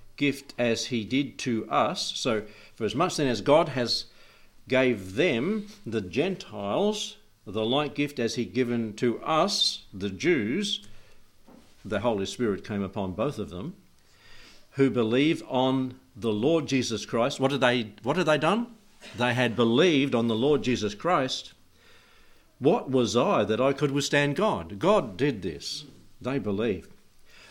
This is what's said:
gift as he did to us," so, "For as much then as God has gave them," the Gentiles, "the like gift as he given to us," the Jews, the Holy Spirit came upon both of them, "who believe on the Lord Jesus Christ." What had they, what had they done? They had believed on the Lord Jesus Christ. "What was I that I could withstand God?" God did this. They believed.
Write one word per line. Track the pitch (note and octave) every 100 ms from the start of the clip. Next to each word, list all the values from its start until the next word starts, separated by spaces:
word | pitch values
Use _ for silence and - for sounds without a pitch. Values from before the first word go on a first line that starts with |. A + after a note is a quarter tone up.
| - -
gift | C#3+ C3+ - -
as | A#2+ A2+ -
he | A#2+
did | G2 C3 C#3 -
to | C3 A2+ G#2
us," | C#3+ A#2+ F3+ - -
so, | C3+ A2 - - - -
"For |
as | G#2+ B2
much | F3 -
then | C#3
as | A2
God | G2+ D3+ D#3+
has | B2+ A#2 - - - - - - - -
gave | C3 C3 A2 F#2 G2+
them," | F3 A#2 D#3 A3 G#3 - A#2+
the | A2
Gentiles, | F2+ G#2 F3+ F#3 - G#2+ G2+ B2 G#3 G#3 - - - _ -
"the | G#2 A2
like | C#3 D3 C#3
gift | C#3+ C#3
as | A#2 B2
he |
given | G2 A2 A#2+ A#2+ A2+
to | G2+ B2 A2
us," | - D#3 G#2 - - - -
the | G2 G2+
Jews, | F#2+ D#3 D#3 G#2 E3 G#3 - - - - - - _ - - - - G2+
the | G#2
Holy | A#2+ G#2 F#2+
Spirit | - A#2 F#2 -
came | G#2
upon | F#2+ G#2+ F#2+
both | F2 C3+ C#3
of | F2
them, | F2 C3 - _ _ _ - - - - - -
"who | - C3+
believe | A#2 A2 B2 D3+ E3 -
on | B2+ C3 C3 C3 A2+ _ G#2
the | A2+
Lord | G#2+ C3 E3 D3
Jesus | C3 A#2 G#2+ -
Christ." | A#2 B2+ C3
What | C3
had | C#3
they, | B2 B2 G#2+ -
what | A2+ E3
had | D#3+
they | D3+
done? | D3+ G#3+ A#3+ - - - - G2
They | B2
had | A#2+ A#2+ A2+
believed | A#2 A#2+ F3+ C#3+ C#3
on | A#2+ A#2
the | A2
Lord | C3+ C#3+
Jesus | A2 A2 G#2
Christ. | - E3 F3 C3 - - - - _ - - - - - - _ -
"What | C3 A#3+ F#3+
was | C3 A2+ A2
I | E3+ B2 G2+
that | G#2+
I | C3+
could | C#3+ D3
withstand | C#3 C#3 C#3+ C#3+ D3
God?" | G#3+ A#2 E2 G2
God | E3 G#3 B2+ F2+
did | C#3+ A2
this. | F2+ C#2+ - - - - - -
They | A2+ C#3
believed. | G#2 G2 A#2 F#2 - - - - - - -